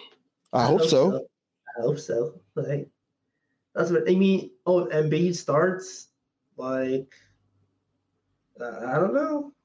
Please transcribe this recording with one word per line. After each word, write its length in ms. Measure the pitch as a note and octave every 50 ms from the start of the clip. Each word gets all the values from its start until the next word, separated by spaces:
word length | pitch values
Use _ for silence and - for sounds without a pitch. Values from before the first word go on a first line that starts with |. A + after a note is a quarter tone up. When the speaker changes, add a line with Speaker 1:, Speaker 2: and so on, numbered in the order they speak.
| - - - _ _ _ _ _ _ _ -
Speaker 1:
I 140 | B2 A#2+
Speaker 2:
hope 140 | A#2+ D3+ E3
Speaker 1:
hope 100 | D#3+ D#3
Speaker 2:
so. 200 | D#3 C3 C#3 F#3
Speaker 1:
so. 160 | F#3+ C3 - - _ _ _ _ _ _ _ - - A#2
I 20 |
hope 180 | A2+ B2+ C#3+ -
so. 420 | - - B2+ A#2 A#2+ A#2+ - - - _ _
Like, 340 | D3+ C#3+ C#3 D3 F3 - - _ _ _ _ _ _ _ _ _ _ _ _ _ _ _ _ -
that's 160 | - E3 F3
what 120 | F3 D#3 -
I 80 | - F3+
mean. 340 | F#3 G3 G3 F#3+ F3+ - - - _ _
Oh, 180 | F3 F3+ F3 F3 D#3 D#3
Embiid 420 | D#3 D#3 D3 D3+ D#3+ F3 F3+ E3+
starts. 760 | - - - C#3 D3+ E3+ F#3 F3+ F#3 - - - - - - _ _ _ _ _ _ _ _ _ -
Like, 560 | C3 C3 C3 C3 C3 C3 C3 C3+ C3+ - _ _ _ _ _ _ _ _ _ _ _ _ _ _ _ _ _ _ _ _ _ _ _ _ _ _ _ _ _ -
uh, 260 | A#2+ A#2+ A#2 - A#2
I 120 | B2+ C3+ D3+
don't 160 | F3+ G#3 B3
know. 400 | C#4 D4 D#4 D4+ D4 C#4+ - - _ _